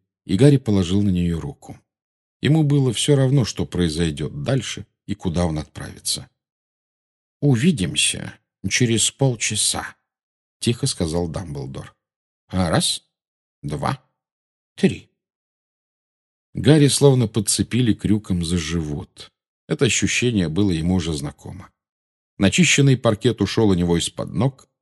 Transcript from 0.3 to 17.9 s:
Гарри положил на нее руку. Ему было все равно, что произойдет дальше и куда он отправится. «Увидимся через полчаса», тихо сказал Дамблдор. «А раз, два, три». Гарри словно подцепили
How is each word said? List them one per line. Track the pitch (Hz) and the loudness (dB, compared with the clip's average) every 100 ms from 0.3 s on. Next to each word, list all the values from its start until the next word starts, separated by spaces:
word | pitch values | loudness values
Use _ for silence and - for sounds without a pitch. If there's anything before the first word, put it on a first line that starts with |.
| 95 | 4
Гарри | 143 135 | 6 4
положил | 110 101 85 101 | 2 0 2 0
на | 104 | 0
нее | 90 87 82 | 0 -2 -4
руку. | 71 - - - _ _ _ _ _ - | -8 -14 -18 -20 _ _ _ _ _ -4
Ему | - 160 | 0 2
было | 147 143 131 | 2 2 2
все | - - 139 | 0 2 2
равно, | 131 139 | 4 2
что | 104 - 82 | 0 -4 -4
произойдет | 85 87 78 82 73 73 71 | 0 0 0 -2 -2 -8 -6
дальше | 71 131 - - - _ - | -2 -2 -4 -10 -14 _ -12
и | |
куда | 101 90 82 87 | -8 -4 -2 -2
он | 76 | -4
отправится. | - - - - - - - _ _ _ _ _ _ _ _ _ _ - | -8 -14 -16 -10 -8 -8 -10 _ _ _ _ _ _ _ _ _ _ -2
«Увидимся | 147 117 165 131 78 - - - 50 - _ _ 95 | 2 2 2 0 -2 -2 -2 -4 -10 -16 _ _ -4
через | - 120 113 - | 0 2 2 0
полчаса», | - 135 120 - 107 - - - - _ _ _ _ _ - | 0 -2 -2 -4 -2 -2 -4 -8 -14 _ _ _ _ _ -6
тихо | 120 120 135 | -4 -2 -4
сказал | - 82 87 87 | -4 -4 -4 -4
Дамблдор. | 76 87 71 65 67 - _ _ _ _ _ - | -6 -10 -10 -10 -12 -16 _ _ _ _ _ -6
«А | 92 85 | -2 0
раз, | 113 - - _ _ _ _ _ _ | 0 -2 -6 _ _ _ _ _ _
два, | 73 73 - 135 _ _ _ _ _ _ _ | -10 -6 -6 -6 _ _ _ _ _ _ _
три». | - 180 95 - _ _ _ _ _ _ _ _ _ _ _ _ _ _ | -2 -2 -2 -14 _ _ _ _ _ _ _ _ _ _ _ _ _ _
Гарри | - 95 156 143 | 0 4 6 6
словно | - 139 127 110 | 6 4 6 2
подцепили | 113 101 - 101 117 120 | 0 -2 -2 -2 0 0